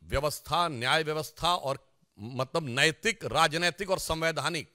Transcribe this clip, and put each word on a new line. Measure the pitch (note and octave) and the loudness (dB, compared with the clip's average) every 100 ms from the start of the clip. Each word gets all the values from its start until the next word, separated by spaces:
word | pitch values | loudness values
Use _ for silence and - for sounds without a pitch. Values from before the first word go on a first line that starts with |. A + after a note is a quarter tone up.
व्यवस्था, | D#2+ C3 D3 - - D#3 F3 | -4 -2 -2 -4 -2 0 0
न्याय | B2 B2 D#3 | 0 2 2
व्यवस्था | D#3 D#3 D3 - E3 F3 | 2 -4 -6 -2 0 0
और | C3+ C#3 _ _ _ - | 0 -6 _ _ _ -14
मतलब | G#2+ C3 C3+ E3+ D3 | -10 -4 -2 -2 -2
नैतिक, | A#2+ D#3 D3+ A3 A3 C3+ | 4 4 4 -2 -2 -2
राजनैतिक | B2+ D#3+ D#3 F3 - G3 | 2 2 2 -2 -2 -2
और | F3+ | -2
संवैधानिक | - D#3+ E3 D#3 C#3 E3 - | -2 -2 -2 -2 -4 -4 -8